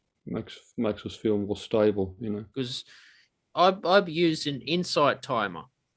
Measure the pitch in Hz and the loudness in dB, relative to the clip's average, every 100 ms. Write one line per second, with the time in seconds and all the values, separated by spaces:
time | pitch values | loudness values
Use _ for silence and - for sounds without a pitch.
0 | _ _ - 101 113 - _ - 113 104 | _ _ -8 -8 -8 -14 _ -4 -2 -2
1 | 107 - 113 104 101 101 - 113 107 101 | -8 -4 0 0 0 -6 -2 2 4 2
2 | 95 92 113 104 110 - 123 131 - - | -2 -4 -6 -6 -8 -8 -8 -8 -12 -20
3 | - _ _ _ _ - 180 190 170 196 | -20 _ _ _ _ 2 4 4 4 4
4 | 180 156 170 156 151 139 123 170 175 - | 4 2 2 2 -2 -6 -2 -2 0 2
5 | 143 117 - 123 101 85 - _ _ | 2 2 -2 -2 -2 -4 -12 _ _